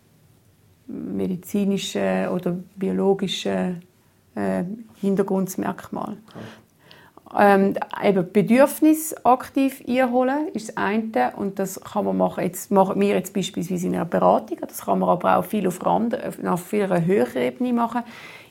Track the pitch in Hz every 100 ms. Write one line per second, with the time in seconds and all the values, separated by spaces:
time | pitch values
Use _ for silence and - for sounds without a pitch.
0 | _ _ _ _ _ _ _ _ - -
1 | - 196 190 175 - 202 196 196 - 202
2 | 190 185 185 180 175 180 - 190 190 185
3 | 190 196 202 - 202 190 185 175 - _
4 | _ _ _ 214 196 190 180 220 - -
5 | 196 196 196 190 185 - 196 - - -
6 | - 202 - - 110 - _ _ - -
7 | - - - - 202 196 196 - - -
8 | 208 190 175 208 175 247 285 - 311 311
9 | - - 240 254 - 277 269 269 - 247
10 | 247 247 254 294 311 220 - 214 196 220
11 | 220 247 247 - 202 196 190 - - 208
12 | 196 190 180 - 185 - - 196 190 196
13 | 202 196 190 196 175 190 175 180 180 175
14 | 175 185 185 247 220 339 - - - 185
15 | 185 180 185 185 180 214 185 170 - 180
16 | 233 247 190 190 185 175 - 208 196 175
17 | 165 208 247 254 247 247 247 233 233 240
18 | 233 - - - -